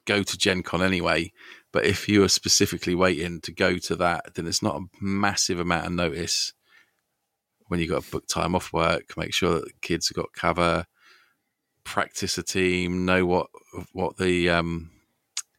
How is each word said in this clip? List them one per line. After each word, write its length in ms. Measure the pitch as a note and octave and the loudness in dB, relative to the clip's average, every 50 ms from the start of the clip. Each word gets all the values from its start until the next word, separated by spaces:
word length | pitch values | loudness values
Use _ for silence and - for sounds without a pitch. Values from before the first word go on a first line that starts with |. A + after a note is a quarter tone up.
| - | -2
go 180 | - G#2 G2+ F#2+ | 0 0 0 0
to 140 | - - | -2 -2
Gen 260 | F2+ - G2+ F#2 F#2 - | 0 2 2 2 0 -2
Con 180 | - - E2+ | -2 0 2
anyway, 500 | F#2 F#2+ F#2+ F2 E2+ E2+ D#2+ D#2+ E2 F2 _ - - - - - _ _ | 2 2 2 2 2 2 2 0 0 -4 _ -20 -20 -20 -20 -20 _ _
but 140 | - - - | 0 2 2
if 240 | F#2 F#2+ - - - | 2 2 0 0 4
you 140 | G#2 G2+ F#2+ | 6 6 6
are 40 | |
specifically 680 | F#2+ - - - - - - G#2 - F2 E2 - - F2 | 6 4 2 2 2 2 4 2 2 0 -4 -2 0 2
waiting 440 | F2 F#2 F#2 E2+ D2 F2 F2 E2+ D#2+ | 2 4 2 2 0 -2 -4 -6 -8
to 100 | - - | -10 -8
go 260 | E2+ - F#2+ F2+ F#2 | -2 0 2 2 2
to 180 | F2+ - - E2+ | 0 -2 -4 -2
that, 360 | F2 F2+ E2+ E2+ - - - - | 0 0 0 0 0 -4 -8 -8
then 140 | - E2 | -8 -6
it's 160 | E2+ E2+ - - | -4 -2 -2 -2
not 140 | G#2 C#2+ | -2 -2
a 80 | D2+ F#2 - _ - | -4 -8 -12 _ -8
massive 600 | G2+ G2 G2 G2 G2+ G2 G2 - - - F#2 F2 | -4 -2 -2 0 0 0 0 0 -2 -2 -2 -2
amount 260 | F2 F2+ E2+ D#2+ E2 | 0 0 0 0 0
of 60 | F2 F2 | -2 -2
notice 600 | F2 F2 D#2+ D2 F2 E2 - - - - - - _ _ _ _ - _ _ _ _ _ _ _ _ _ _ _ _ _ _ _ _ _ | 0 0 0 -2 -2 -4 -2 -2 -2 -4 -6 -8 _ _ _ _ -20 _ _ _ _ _ _ _ _ _ _ _ _ _ _ _ _ _
when 120 | - F2 F2 | -4 -2 -2
you've 120 | E2 D#2 | 0 0
got 120 | D#2+ C2+ - | -2 -4 -4
to 80 | - | -6
book 140 | - C#2+ - | -10 -8 -6
time 280 | - - F2 E2 E2+ F2 | -4 -2 -2 0 0 0
off 180 | F2 - - - | -2 -2 -2 -2
work, 420 | E2 E2 E2 E2+ - - - - | 0 2 2 2 0 -2 -8 -10
make 160 | D#2+ D#2+ E2+ - | -8 -6 -4 -2
sure 200 | - F#2 F2 E2+ | 0 2 2 2
that 120 | D#2 - | 0 -2
the 80 | - - - | -6 -14 -10
kids 280 | - - E2+ D#2 - - | -6 -4 -4 -2 -2 -4
have 60 | - | -4
got 180 | F2 D#2+ - - | -4 -8 -8 -6
cover, 540 | - - E2+ E2 F2 F2 E2+ E2 E2+ E2+ _ _ _ _ - - _ _ _ _ _ _ _ _ _ _ _ _ _ - | -2 0 0 2 2 2 2 2 0 -2 _ _ _ _ -20 -20 _ _ _ _ _ _ _ _ _ _ _ _ _ -12
practice 520 | - - G2+ E2+ - - - G2 F#2 - F#2 | -6 -2 -2 -2 -2 -4 -6 -6 -4 -4 -4
a 40 | F2 | -4
team, 600 | - - F#2+ F#2 F2+ F2+ F2+ F2+ F2 F2+ F#2 F#2 | -4 0 0 2 2 2 0 -2 -2 -2 -2 0
know 200 | F2+ F#2 F#2 F2+ | 2 2 4 4
what, 200 | F2 F2+ F2 - - - - _ _ - F2+ E2+ - - | 4 2 0 0 -4 -10 -20 _ _ -14 -14 -14 -10 -6
what 240 | F#2+ F2+ E2 - | -4 -4 -4 -2
the, 320 | - F#2 F#2 F2+ F2 F2 F2 | -2 0 2 2 4 4 4
um, 400 | E2+ E2+ E2+ E2+ E2+ E2 E2 E2+ - _ _ _ _ _ _ _ - - - _ _ | 2 2 0 0 -4 -6 -8 -12 -18 _ _ _ _ _ _ _ -12 -12 -12 _ _